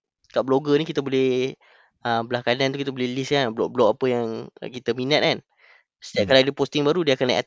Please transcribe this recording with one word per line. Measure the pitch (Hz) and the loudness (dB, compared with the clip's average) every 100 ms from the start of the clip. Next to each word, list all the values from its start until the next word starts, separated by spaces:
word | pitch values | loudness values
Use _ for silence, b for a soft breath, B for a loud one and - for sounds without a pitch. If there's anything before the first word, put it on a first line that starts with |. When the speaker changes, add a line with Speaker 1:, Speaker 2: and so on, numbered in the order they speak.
| _ _ _ | _ _ _
Speaker 1:
kat | - 131 | -4 0
blogger | 135 147 147 | 0 2 0
ni | 160 | 0
kita | 143 | -4
boleh, | 135 131 131 127 131 - b b b _ 120 | -2 0 2 0 -2 -6 b b b _ -4
uh, | 117 117 | -2 -2
belah | 120 120 | -4 -2
kanan | 120 135 | 0 0
tu | 143 | -2
kita | 139 | -6
boleh | 131 123 | -4 -4
list | 127 131 | -4 -2
kan, | 143 123 | 0 0
blog-blog | 113 85 123 107 - | -2 -2 2 2 4
apa | 131 | 0
yang | 120 113 113 - - 110 | 0 -2 -6 -12 -14 -12
kita | 127 120 | -8 -6
minat | 117 127 147 151 | -4 0 2 2
kan. | 131 _ b b b b _ | -2 _ b b b b _
Setiap | - - 101 | -8 -2 4
Speaker 2:
Hmm. | |
Speaker 1:
kali | 131 135 | 4 4
ada | |
posting | 139 139 151 143 | 0 -2 0 0
baru, | 170 | 0
dia | 156 131 | 0 0
akan | 127 | 2
naik | 101 | 0